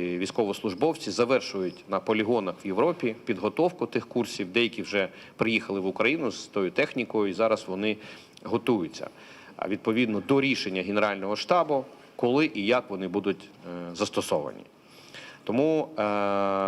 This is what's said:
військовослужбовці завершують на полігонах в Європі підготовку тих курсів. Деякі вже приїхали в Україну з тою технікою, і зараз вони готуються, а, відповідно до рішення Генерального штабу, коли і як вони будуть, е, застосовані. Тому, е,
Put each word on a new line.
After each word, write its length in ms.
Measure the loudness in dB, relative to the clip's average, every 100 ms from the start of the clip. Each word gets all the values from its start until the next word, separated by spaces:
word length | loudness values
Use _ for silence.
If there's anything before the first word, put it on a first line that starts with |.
| -2 -2
військовослужбовці 920 | -2 0 0 0 -4 0 0 0 -4
завершують 760 | 0 2 2 0 -2 -4 -4 -4
на 120 | -4
полігонах 540 | 0 0 2 2 0 -4
в 20 | -4
Європі 500 | 2 2 2 -4 -4
підготовку 600 | -4 -2 -2 2 0 0 -4
тих 220 | -4 -2
курсів. 440 | -2 -2 -4 -2
Деякі 300 | 0 0 -2
вже 260 | -2 0 -2 -6 -20 -2
приїхали 440 | 0 0 0 -2
в 60 | -2
Україну 440 | 2 2 2 -2
з 160 | -4 -6
тою 240 | -2 0
технікою, 600 | 0 0 -2 -2 0 0
і 20 |
зараз 320 | 2 2 2 -2
вони 280 | -2 -2 -2 -8 -18 -20 -16
готуються, 640 | -2 0 2 2 0 -6 -12 -12 -20 -20 -20 -8
а, 120 | -4
відповідно 540 | -2 0 2 2 0 4
до 120 | 4
рішення 420 | 4 0 -2 -2
Генерального 540 | 0 2 2 0 -4 -4
штабу, 480 | 2 2 4 0 -2 -14 -18 0
коли 340 | 2 4 2
і 120 | 0 2
як 240 | 2 0
вони 180 | -4 -2
будуть, 400 | 0 0 -4 -8 -16 -12 -10 -10
е, 40 |
застосовані. 680 | -4 -2 -2 0 -2 -2 -10 -18 -20 -20 -20 -20 -18 -18 -10
Тому, 440 | -2 2 4 2 0 0
е, 40 | 0 2 2 2 2 2